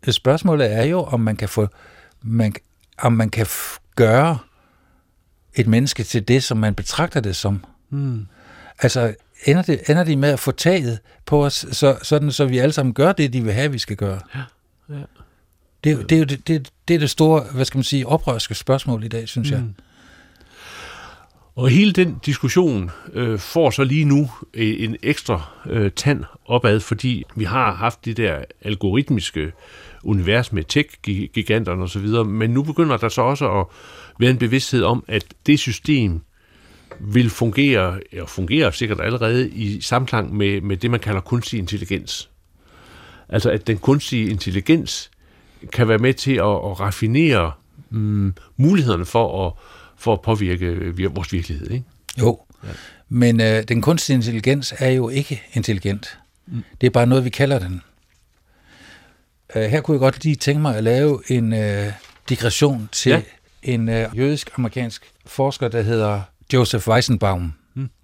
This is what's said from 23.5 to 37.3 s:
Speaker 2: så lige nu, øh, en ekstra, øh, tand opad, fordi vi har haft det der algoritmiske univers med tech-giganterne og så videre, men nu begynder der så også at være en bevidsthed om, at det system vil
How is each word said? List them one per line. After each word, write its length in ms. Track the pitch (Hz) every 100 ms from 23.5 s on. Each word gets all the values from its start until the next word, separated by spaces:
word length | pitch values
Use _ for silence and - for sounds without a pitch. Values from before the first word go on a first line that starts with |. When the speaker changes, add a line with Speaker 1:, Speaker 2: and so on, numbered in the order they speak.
| 170 151
Speaker 2:
så 140 | -
lige 200 | 135 147
nu, 260 | 147 139 143 - -
øh, 300 | 113 113 110
en 120 | 110 117
ekstra, 400 | 113 147 - 98 78 - -
øh, 240 | 113 101 -
tand 280 | 143 139 - - -
opad, 340 | 123 117 104
fordi 440 | - 107 131 113 - -
vi 80 |
har 300 | 101 123 127
haft 300 | 92 113 -
det 120 | - 110
der 220 | 107 76 64 -
algoritmiske 880 | 104 101 101 107 143 117 - 80 78 - - - - -
univers 500 | - 104 87 110 123
med 120 | 104
tech-giganterne 1160 | 80 143 147 - - 98 - - 98 107 98 90
og 60 | 90
så 100 | 101
videre, 260 | 101 113
men 260 | 110 107 113
nu 120 | 120
begynder 340 | 147 147 165 117
der 120 | 113
så 140 | 120
også 280 | 120 143 135 98
at 60 | 90 - - - - -
være 100 | 120
en 80 | 127
bevidsthed 440 | 120 127 - 127
om, 220 | 98 123 -
at 160 | 107 - - -
det 120 | 147
system 640 | - 107 - 147 107 82 - _ _ _ _ - _ -
vil 300 | 104 110 120